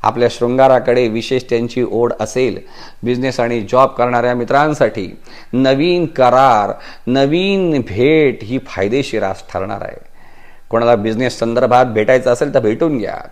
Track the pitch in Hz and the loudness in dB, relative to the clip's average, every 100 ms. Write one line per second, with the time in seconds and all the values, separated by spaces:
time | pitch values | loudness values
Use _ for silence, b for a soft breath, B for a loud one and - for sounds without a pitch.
0 | 107 113 120 - 120 131 131 127 - 123 | -2 2 0 0 -2 4 6 6 4 0
1 | 120 110 - 131 - 117 117 123 120 107 | 0 -2 -2 -4 -2 -2 -2 -2 -2 0
2 | 120 - 107 127 127 - - B B B | -2 -2 -4 -2 -2 -2 -12 B B B
3 | 117 123 131 123 120 120 98 123 131 - | -4 -2 -2 -2 -2 -2 -2 2 2 2
4 | 123 120 120 123 117 139 151 143 143 107 | 0 0 0 -2 0 0 2 2 0 -2
5 | 92 - B B B 123 135 135 170 175 | -10 -12 B B B 0 2 2 2 0
6 | 160 - 123 127 135 110 101 - B B | -2 2 4 6 4 4 0 -4 B B
7 | - 131 139 170 190 196 180 147 113 95 | -2 0 2 2 0 0 0 0 -2 0
8 | 135 160 139 110 107 127 - - 101 135 | 2 4 2 0 -6 -8 -6 -4 -2 -2
9 | 135 110 98 95 - 90 98 104 - - | -2 -4 -4 -6 -10 -8 -8 -8 -10 -14
10 | - b b b b b - 113 117 113 | -20 b b b b b -4 0 2 2
11 | 110 113 127 - 117 117 127 123 131 110 | 0 -2 -4 -2 -2 0 4 4 2 0
12 | 107 127 123 120 147 131 110 120 165 135 | 2 2 2 0 0 0 0 0 -2 -2
13 | 98 - - | -6 -8 -14